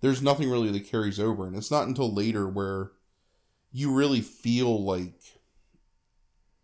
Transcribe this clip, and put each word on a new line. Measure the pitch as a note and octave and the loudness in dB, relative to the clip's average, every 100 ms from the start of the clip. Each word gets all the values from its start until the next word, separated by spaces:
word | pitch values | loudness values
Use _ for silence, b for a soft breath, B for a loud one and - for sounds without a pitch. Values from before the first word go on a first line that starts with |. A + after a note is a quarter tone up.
there's | C3 C3 | 0 2
nothing | C#3 C#3+ C#3 | 2 2 2
really | B2 A2 | 2 0
that | G2+ G2+ | -2 -2
carries | A2 A#2+ G2 | -2 -2 0
over. | G#2+ G#2 F#2 | 0 0 -4
And | F#2+ | -6
it's | G#2+ | -2
not | D3 A2 | -2 0
until | C3 B2 | -2 0
later | G2+ A2 A2 G2 | 0 0 0 -2
where | G2 F#2+ G2 G2 - _ _ _ _ _ _ _ | -2 -4 -4 -6 -12 _ _ _ _ _ _ _
you | B2+ C#3 | -4 0
really | C3+ C#3+ B2+ | 4 4 2
feel | A2 - A#2+ A#2+ B2 A2 | 0 -4 0 2 4 2
like, | G2 F#2 F2+ - - - _ _ _ _ _ _ _ _ _ _ _ _ | 0 -2 -4 -12 -20 -20 _ _ _ _ _ _ _ _ _ _ _ _